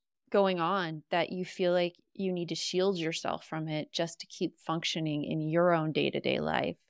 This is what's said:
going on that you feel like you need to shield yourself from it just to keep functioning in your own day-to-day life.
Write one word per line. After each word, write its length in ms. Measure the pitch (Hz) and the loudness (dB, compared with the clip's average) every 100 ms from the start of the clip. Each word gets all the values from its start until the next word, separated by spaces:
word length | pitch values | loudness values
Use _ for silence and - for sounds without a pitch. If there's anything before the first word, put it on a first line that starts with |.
| _ _ _ | _ _ _
going 300 | 208 196 180 | 4 4 4
on 440 | 165 196 170 156 - | 2 0 -2 -6 -2
that 220 | 175 160 | 0 0
you 140 | 180 180 | -2 -6
feel 260 | - 180 | 0 2
like 240 | 180 175 - _ | 4 2 -4 _
you 200 | - 190 | -4 -2
need 160 | 180 170 | -2 -4
to 60 | 160 | -4
shield 420 | - 180 190 180 | -2 2 2 2
yourself 480 | 160 165 - - - | -2 -2 -4 -4 -6
from 240 | 160 160 | -6 -4
it 240 | 151 - | -4 -4
just 260 | - 165 - | -4 -4 -6
to 80 | - | -14
keep 320 | - 170 - | -4 -4 -4
functioning 640 | - 165 - 175 156 147 | -4 -2 -2 -2 -2 -2
in 160 | 147 160 | -2 -2
your 320 | 156 165 175 | 0 4 4
own 200 | 170 156 | 4 2
day-to-day 480 | 147 143 139 - 135 | 0 0 0 -2 0
life. 340 | 151 147 - 175 | 0 -2 -2 -6